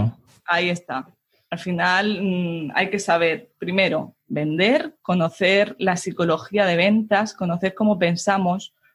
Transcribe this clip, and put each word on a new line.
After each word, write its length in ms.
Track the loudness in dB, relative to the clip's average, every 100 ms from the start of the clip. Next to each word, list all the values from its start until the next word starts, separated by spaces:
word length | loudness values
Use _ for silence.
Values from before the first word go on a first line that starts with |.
| 0 -4
Sí, 240 | _ _ -4
ahí 240 | -2 0
está. 360 | -4 -6 -10 -10 _ _ _ -12
Al 100 | -8
final, 600 | -4 -2 0 2 0 0
mm, 520 | -2 0 -2 -4 -4
hay 160 | -2 -2
que 80 | -2
saber, 540 | 0 2 2 0 -8 -10
primero, 580 | -4 0 2 0 -6 -12 -8
vender, 720 | -4 -2 0 2 2 -2 -8
conocer 760 | -2 0 0 0 2 2 2 -2
la 180 | -2 -2
psicología 680 | -4 -2 0 0 -2 0 2
de 80 |
ventas, 580 | 4 4 2 2 0 0
conocer 400 | -4 -4 -2 -2
cómo 220 | 0 0 2
pensamos 760 | 2 0 0 0 0 -2 -6 _ _